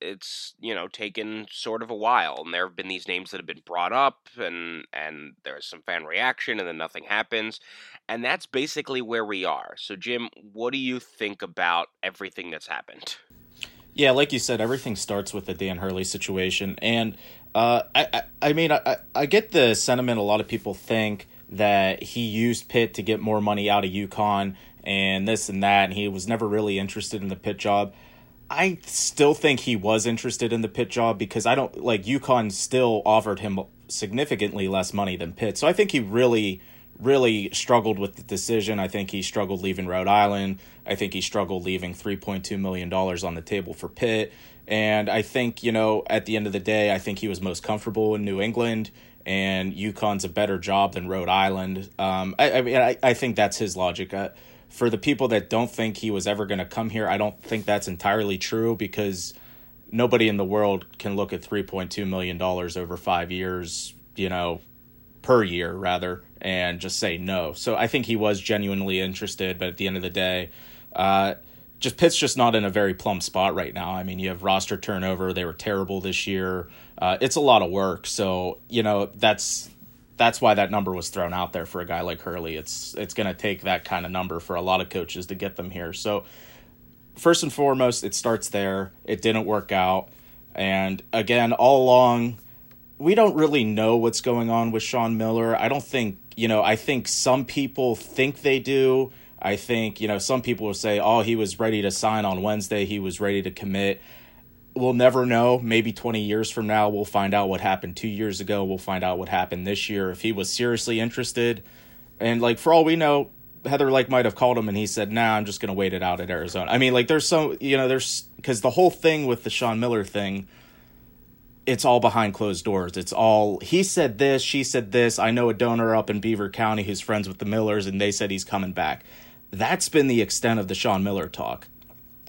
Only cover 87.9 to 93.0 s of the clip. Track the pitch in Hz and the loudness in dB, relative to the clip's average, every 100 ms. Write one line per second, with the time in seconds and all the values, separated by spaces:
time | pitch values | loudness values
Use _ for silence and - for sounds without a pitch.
87.9 | 117 101 - 120 110 - 104 98 95 95 | 2 -4 -2 0 0 0 -2 0 -2 -6
88.9 | - - 107 113 110 98 107 98 95 92 | -10 -6 -2 2 0 0 -2 0 0 2
89.9 | 95 - - - - - - 95 95 95 | 2 -2 -14 -20 -20 -16 -4 0 0 0
90.9 | 95 - 113 104 120 117 120 123 139 127 | -4 -4 -2 2 2 4 6 8 8 10
91.9 | 123 123 120 120 117 - - - - - | 10 10 6 0 -4 -16 -20 -20 -20 -20
92.9 | - | -4